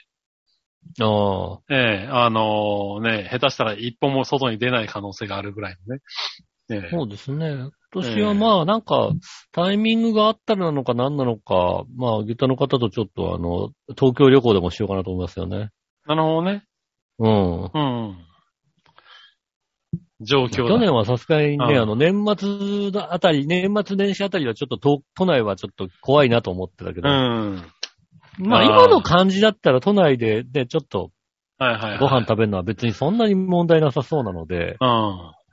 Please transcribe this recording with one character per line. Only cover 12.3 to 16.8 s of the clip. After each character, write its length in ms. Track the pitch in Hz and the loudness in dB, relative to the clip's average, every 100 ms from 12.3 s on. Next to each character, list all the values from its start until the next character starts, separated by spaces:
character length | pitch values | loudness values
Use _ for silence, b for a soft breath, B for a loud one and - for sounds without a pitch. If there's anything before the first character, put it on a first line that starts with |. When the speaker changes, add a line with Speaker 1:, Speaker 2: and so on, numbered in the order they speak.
| 117 | -2
Speaker 1:
タ 100 | 131 | 0
ー 20 | |
の 80 | 131 | 0
方 220 | 139 135 | 0 0
と 120 | 117 | 0
ち 100 | - | -2
ょ 40 | |
っ 20 | 101 | -6
と 200 | - 87 | -4 -4
あ 40 | 87 | -4
の、 320 | 87 87 104 - - | -4 -4 -6 -10 -14
東 260 | - 131 | 2 2
京 160 | 123 135 | 6 8
旅 100 | 135 | 8
行 140 | 120 | 6
で 60 | 101 | 2
も 100 | 90 | 2
し 80 | - | -4
よ 60 | 101 | -4
う 20 | |
か 60 | |
な 100 | 95 | -4
と 60 | 95 | -4
思 100 | 92 | -6
い 40 | |
ま 40 | 90 | -8
す 100 | - | -8
よ 80 | 90 | -8
ね。 240 | 98 107 _ _ _ - | -8 -10 _ _ _ -4
Speaker 2:
な 80 | |
る 80 | 156 | -2
ほ 200 | 160 160 | 0 0
ど 0 | |
ね。 220 | 175 202 _ _ | -2 -6 _ _